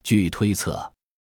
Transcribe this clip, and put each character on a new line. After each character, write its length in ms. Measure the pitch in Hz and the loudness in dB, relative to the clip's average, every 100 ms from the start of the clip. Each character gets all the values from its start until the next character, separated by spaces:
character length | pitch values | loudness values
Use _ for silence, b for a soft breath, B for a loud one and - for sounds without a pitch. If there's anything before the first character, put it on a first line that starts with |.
据 240 | - 107 87 | 2 2 2
推 280 | - 104 98 | 0 0 0
测， 360 | - - - _ _ _ _ | -4 -6 -10 _ _ _ _